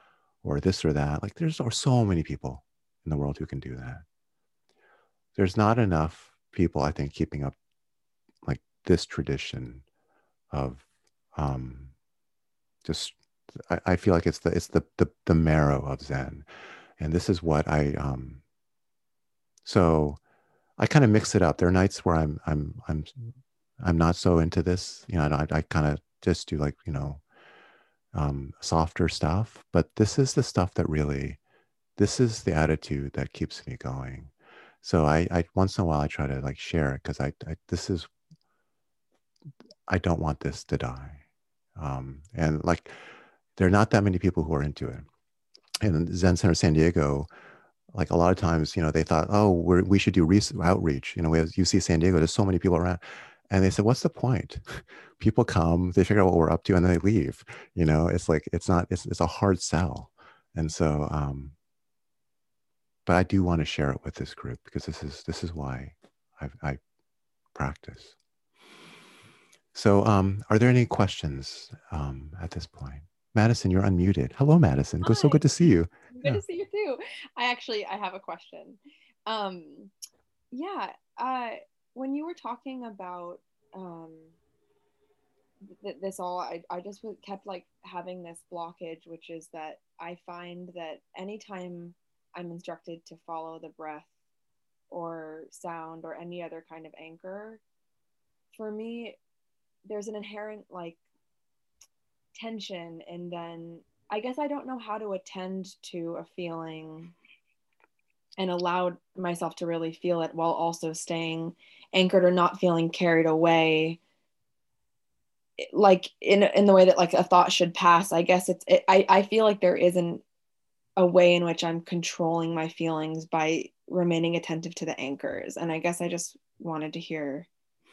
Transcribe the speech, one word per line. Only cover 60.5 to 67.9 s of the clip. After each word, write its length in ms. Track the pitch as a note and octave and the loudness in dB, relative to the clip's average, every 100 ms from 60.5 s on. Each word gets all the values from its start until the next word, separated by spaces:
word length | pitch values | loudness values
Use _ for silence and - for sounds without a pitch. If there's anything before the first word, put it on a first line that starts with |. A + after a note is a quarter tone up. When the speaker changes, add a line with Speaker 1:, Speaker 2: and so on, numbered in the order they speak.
| - | -6
Speaker 1:
And 160 | D#2 | -6
so, 360 | - D#2+ D2 D2 | 0 0 0 -2
um, 400 | D#2 C#2+ C#2 C#2+ C#2+ _ _ _ _ _ _ _ _ _ _ _ _ _ _ - | -4 -4 -6 -12 -18 _ _ _ _ _ _ _ _ _ _ _ _ _ _ 2
but 100 | F2+ | 2
I 80 | |
do 200 | F2+ G2 | 4 2
wanna 220 | F2+ E2+ D2+ | 2 2 0
share 260 | - C#2+ | -2 -2
it 120 | C2+ | -2
with 120 | - - | -8 -10
this 180 | B1+ | -10
group 260 | - B1+ A#1+ _ | -10 -12 -12 _
because 200 | - - | -10 -10
this 180 | D#2+ | -10
is, 200 | D2+ - - | -12 -12 -10
this 160 | - | -8
is 100 | F2 | -8
why 400 | E2 C#2 B1+ C#2 - _ _ _ _ | -8 -10 -10 -12 -20 _ _ _ _
I, 80 | C#2+ - | -14 -10
I 140 | D2+ C2 _ _ _ _ _ _ _ | -8 -8 _ _ _ _ _ _ _
practice. 640 | - C#2 C#2+ - | -8 -8 -8 -16